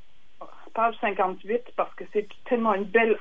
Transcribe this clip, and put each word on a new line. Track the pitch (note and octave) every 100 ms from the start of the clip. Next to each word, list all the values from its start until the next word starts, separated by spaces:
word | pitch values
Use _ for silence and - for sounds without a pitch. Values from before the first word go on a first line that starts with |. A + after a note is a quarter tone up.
| - - - - E3 - -
page | - A3+ A3
cinquante-huit, | A3 F#3+ F#3 F#3 F#3+ A#3+ - -
parce | - -
que | F3
c'est | G#3+ G#3 - -
tellement | A#3+ A3+
une | G3 G3+
belle | A#3 A3 G#3+